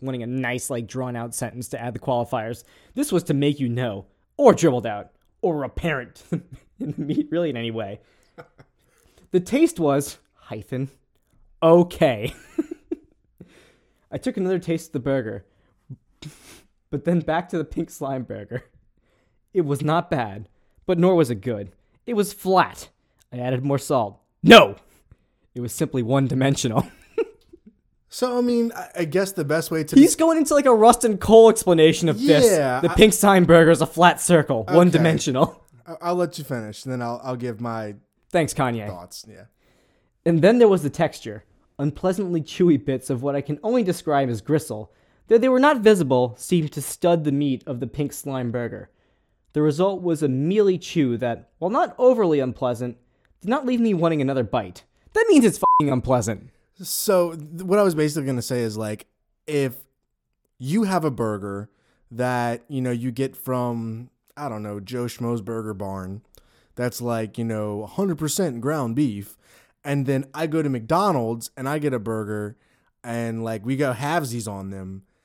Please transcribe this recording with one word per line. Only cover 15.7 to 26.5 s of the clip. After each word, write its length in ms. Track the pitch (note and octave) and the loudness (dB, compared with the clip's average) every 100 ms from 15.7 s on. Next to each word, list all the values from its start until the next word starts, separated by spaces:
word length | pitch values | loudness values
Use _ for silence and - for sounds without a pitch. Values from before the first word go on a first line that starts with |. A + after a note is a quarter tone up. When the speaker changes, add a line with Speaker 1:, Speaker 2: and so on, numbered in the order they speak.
| _ - - _ _ | _ -20 -20 _ _
Speaker 1:
<laughs> 680 | D3+ - - - _ _ - | -20 -20 -20 -20 _ _ -10
but 140 | C#3+ | -6
then 160 | E3+ F3 | -2 -2
back 280 | D#3 D#3+ E3+ | 0 -4 -4
to 100 | F3 | -6
the 60 | |
pink 260 | D3+ - E3 | -8 -8 -10
slime 340 | - C#3 C3+ | -8 -8 -8
burger. 400 | A2+ G#2 G#2 B2 - _ _ _ _ _ _ _ _ | -8 -12 -10 -12 -14 _ _ _ _ _ _ _ _
It 80 | F#3+ | -2
was 200 | D3 C#3+ | -2 -2
not 280 | D3+ E3 E3+ | 0 -2 -2
bad, 380 | D3 A2 G2 A2+ _ _ _ - | -4 -4 -8 -18 _ _ _ -4
but 120 | F3 | 2
nor 160 | F3+ | 4
was 160 | F3 C3 | 4 2
it 100 | A2 | -2
good. 320 | B2 G#2 F#2+ - _ _ - | -6 -8 -8 -16 _ _ -6
It 80 | |
was 180 | A3 G3+ | -2 -2
flat. 560 | - F#3 F#3 C#3+ - - _ _ _ _ | -4 0 2 2 -2 -20 _ _ _ _
I 60 | B2 | -8
added 260 | B2 B2+ | -4 -2
more 140 | C#3 C#3 | -2 -2
salt. 420 | - C3+ G#2 - _ _ | 0 -2 -2 -8 _ _
No! 340 | - A3 A2+ G2+ _ _ _ _ _ _ _ | 10 10 8 0 _ _ _ _ _ _ _
It 60 | B2 | -10
was 120 | A#2+ | -8
simply 300 | - D#3+ C3 | -6 -4 -2
one-dimensional. 840 | A2+ C#3 C3+ C3 C3+ | 0 0 0 0 0